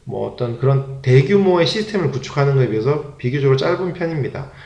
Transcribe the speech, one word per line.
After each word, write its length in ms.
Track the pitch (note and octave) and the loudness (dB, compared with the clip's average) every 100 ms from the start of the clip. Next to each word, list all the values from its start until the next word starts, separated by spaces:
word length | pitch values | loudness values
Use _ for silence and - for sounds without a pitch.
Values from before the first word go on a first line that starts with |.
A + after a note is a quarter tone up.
뭐 260 | - G#2+ A2 | -10 -8 -6
어떤 300 | - G#2 A#2 | -6 -6 -2
그런 420 | C3+ C3+ C3+ - | 0 0 0 -6
대규모의 640 | B2+ C3 D3 G3+ F#3+ F3 E3 | 4 4 6 4 4 4 2
시스템을 440 | A3 G#3+ G#3 D3 | 0 -4 -2 -2
구축하는 440 | C3+ - C#3+ C#3 C3+ | -4 -6 -2 2 2
것에 140 | B2 | 2
비해서 460 | G#2+ A#2+ D3+ - - | 0 0 -2 -4 -6
비교적으로 400 | B2 C#3+ C#3 C3+ | -4 0 2 2
짧은 360 | D#3+ F3+ F#3 | 2 -2 -4
편입니다. 580 | - E3 D#3+ A#2 F#2+ F#2+ - | -4 -4 -4 -6 -6 -14 -16